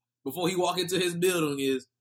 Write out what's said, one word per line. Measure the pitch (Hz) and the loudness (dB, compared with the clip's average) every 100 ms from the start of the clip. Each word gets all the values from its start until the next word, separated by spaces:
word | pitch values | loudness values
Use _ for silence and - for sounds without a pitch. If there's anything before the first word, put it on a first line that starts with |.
| _ _ | _ _
before | 135 156 175 | -8 -2 0
he | 185 | 2
walk | 180 175 | 0 0
into | 175 180 | -2 0
his | 175 | -2
building | 175 180 175 156 139 | 0 2 2 0 0
is, | 135 131 - _ | 0 -2 -4 _